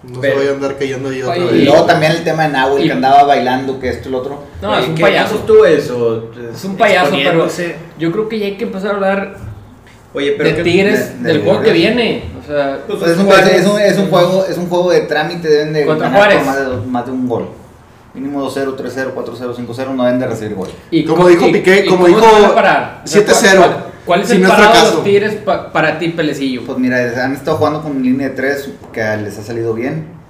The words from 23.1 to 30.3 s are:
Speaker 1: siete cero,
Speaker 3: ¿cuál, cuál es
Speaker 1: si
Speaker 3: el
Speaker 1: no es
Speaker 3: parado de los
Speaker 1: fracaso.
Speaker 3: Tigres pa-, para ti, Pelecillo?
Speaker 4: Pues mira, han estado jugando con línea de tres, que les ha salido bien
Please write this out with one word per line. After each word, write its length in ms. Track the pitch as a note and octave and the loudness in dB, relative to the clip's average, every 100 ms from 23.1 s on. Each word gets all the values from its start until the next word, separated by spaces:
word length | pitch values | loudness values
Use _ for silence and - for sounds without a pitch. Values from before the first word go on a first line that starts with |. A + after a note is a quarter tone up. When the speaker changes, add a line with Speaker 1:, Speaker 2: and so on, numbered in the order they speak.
| G#3 | 0
Speaker 1:
siete 100 | - - | 4 4
cero, 220 | G#3 F#3+ E3 | 4 6 4
Speaker 3:
¿cuál, 180 | - - - - | 2 -10 -14 -2
cuál 140 | F3 | -2
es 60 | G#3 | 2
Speaker 1:
si 80 | G3 | 2
Speaker 3:
el 60 | |
Speaker 1:
no 60 | F#3 | 4
es 60 | |
Speaker 3:
parado 160 | G#3 G#3 | 6 6
de 60 | - | 6
los 60 | G#3+ | 4
Speaker 1:
fracaso. 180 | E3 | 2
Speaker 3:
Tigres 300 | E3+ G3+ G#3+ | 2 2 0
pa-, 360 | - - F3+ - | -4 -4 -4 -4
para 280 | E3+ D#3 D#3 | -2 -2 -2
ti, 100 | E3+ | -6
Pelecillo? 540 | E3 D3+ C#3 C3+ B2+ | -4 -4 -4 -4 -6
Speaker 4:
Pues 140 | A#2 B2+ | -8 -4
mira, 180 | B2+ B2+ A#2+ A#2+ | -2 0 -2 -2
han 120 | B2+ | -4
estado 240 | C#3+ - D#3 | -4 -4 0
jugando 240 | D3+ D3+ | 0 -2
con 200 | D3+ C3+ | -6 -2
línea 280 | B2+ B2+ C3+ | 0 0 -2
de 40 | |
tres, 360 | B2 C3 C#3+ B2+ - - | -4 -4 -4 -8 -14 -14
que 60 | - A2 G#2+ | -6 -4 -4
les 200 | G#2 F#2+ | -6 -10
ha 40 | |
salido 320 | G#2+ A#2 A2+ | -10 -6 -4
bien 320 | A2+ B2+ D#3+ D#3 - - | -4 -6 -8 -10 -18 -20